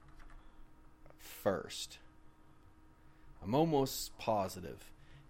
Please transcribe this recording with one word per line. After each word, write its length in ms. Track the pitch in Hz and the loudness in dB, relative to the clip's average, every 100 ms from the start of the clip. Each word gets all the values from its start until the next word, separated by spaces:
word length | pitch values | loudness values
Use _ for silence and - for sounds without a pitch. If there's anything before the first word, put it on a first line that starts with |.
| - - - - - - - - - - - - | -18 -16 -14 -14 -16 -16 -16 -16 -20 -18 -18 -16
first. 800 | - - 104 92 - - - - - - - - - - - - - - - - - - | -14 0 2 4 0 -6 -6 -10 -18 -18 -20 -20 -20 -20 -20 -20 -20 -20 -20 -20 -18 -8
I'm 120 | 90 | 2
almost 640 | 131 165 147 135 - - - | 6 6 6 4 2 -6 -4
positive. 720 | - 107 92 92 85 57 - - - - - | 2 4 4 -2 -8 -10 -12 -18 -18 -18 -16